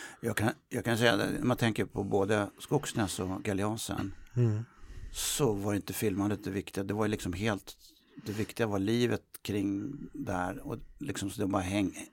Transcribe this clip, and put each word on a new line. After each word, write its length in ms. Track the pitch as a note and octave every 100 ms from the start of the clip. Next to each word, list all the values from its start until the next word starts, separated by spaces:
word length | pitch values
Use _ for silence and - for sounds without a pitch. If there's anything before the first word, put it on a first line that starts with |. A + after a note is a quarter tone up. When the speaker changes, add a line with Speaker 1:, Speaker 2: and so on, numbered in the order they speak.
| - -
Speaker 1:
Jag 160 | A#2 G#2+
kan, 120 | G#2+ - -
jag 160 | B2 A#2
kan 120 | A2+
säga 180 | A#2+ G#2
det, 100 | G2 G2+
man 140 | A2 B2
tänker 280 | A#2 G#2+ F#2+
på 180 | -
både 460 | G2+ G#2 G2 G#2+ G2+ -
Skogsnäs 600 | - D3 - - G2 -
och 240 | F#2+ F#2
Galeasen, 720 | - F#2+ G#2 A2+ - - G2+ - - B2
Speaker 2:
Mm. 240 | A#2 G#2+ A#2 - - - -
Speaker 1:
så 400 | - - - C3+
var 200 | G2+ G#2
inte 200 | G2+ -
filmandet 500 | F#2+ A2 F#2+ G2+ G2+
det 80 | -
viktiga. 320 | G2 - -
Det 100 | F#2+
var 120 | G#2 G#2+
ju 60 |
liksom 220 | G#2 F2+
helt, 420 | F2 A2 G2 - - - - _ - G#2+
det 60 |
viktiga 360 | G#2 G2+ - A#2
var 120 | G2+
livet 420 | G2 A#2 A#2+ A2+ _ -
kring 520 | - G#2 G2 G2 G#2+ C#3+ -
där 540 | - - F#2 F2+ - D3
och 100 | A2+ - -
liksom, 300 | - G2 G2
så 120 | F#2+
det 60 | F#2+
bara 140 | G2+
häng-, 320 | F#2 G2+ F#2 - -